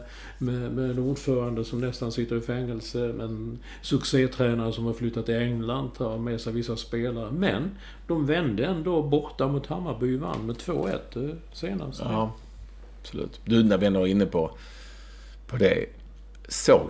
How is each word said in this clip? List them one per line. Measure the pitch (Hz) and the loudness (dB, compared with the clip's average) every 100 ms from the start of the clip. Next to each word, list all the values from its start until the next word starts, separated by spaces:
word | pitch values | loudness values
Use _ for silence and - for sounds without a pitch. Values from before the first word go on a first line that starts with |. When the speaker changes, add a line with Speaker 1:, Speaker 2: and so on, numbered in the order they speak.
| - - - - | -8 -16 -16 -4
Speaker 1:
med, | 127 123 120 | -2 0 -2
med | 120 131 | -2 0
en | 127 | 0
ordförande | 127 139 - 127 120 113 | 0 0 2 2 2 -2
som | 113 120 | -2 -2
nästan | 123 120 117 | -2 -2 -4
sitter | 113 117 117 | -2 0 -2
i | |
fängelse, | 113 123 123 113 110 120 120 113 | -2 -4 -2 -6 -6 -2 -2 -2
men | 113 110 113 120 - - | -6 -6 -6 -8 -14 -12
succétränare | - 135 - 135 127 - 123 117 113 | 0 0 2 4 4 4 2 4 0
som | 110 117 | 0 -2
har | |
flyttat | 113 120 117 113 | 0 -2 -2 0
till | 117 | 2
England, | 120 117 113 131 131 | 2 0 -2 -2 -4
tar | - 120 113 | -4 -4 -2
med | 117 113 | -2 -2
sig | 117 | -2
vissa | 117 117 113 | -2 -2 -4
spelare. | - 117 123 117 107 | -4 -2 -2 -2 -4
Men | 151 190 101 175 - - - - | 0 2 2 0 -6 -14 -14 -2
de | 165 143 | 0 2
vände | 160 151 101 156 | 2 2 0 0
ändå | 175 165 170 | 0 2 2
borta | 143 147 151 - 135 | 4 2 2 -2 0
mot | 143 - | 0 -2
Hammarby, | 156 175 113 123 127 | -4 -4 -2 0 0
vann | 170 131 113 | 0 -4 -4
med | 117 | -6
två | - 147 185 | -4 -2 0
ett, | - - 120 | -2 -4 -6
eh, | 143 165 - | -6 -6 -12
senast. | - 170 196 151 135 | -8 -6 -4 -6 -6
Speaker 2:
Ja, | 123 110 110 113 - - - - - - | -2 0 0 -2 -14 -16 -16 -16 -18 -16
absolut. | - - - - | -10 -6 -6 -8
Du, | - 117 | 4 6
när | 110 95 | 8 8
vi | 101 | 6
ändå | 95 | 6
är | 92 | 6
inne | 101 95 | 6 4
på, | 87 80 - - - - - - - - - - | 4 0 -2 -16 -16 -18 -18 -18 -18 -18 -18 -8
på | 123 | 4
det, | 98 - - - - - - - - | 6 6 0 -8 -18 -18 -18 -18 -8
såg | - - - - | -2 8 8 6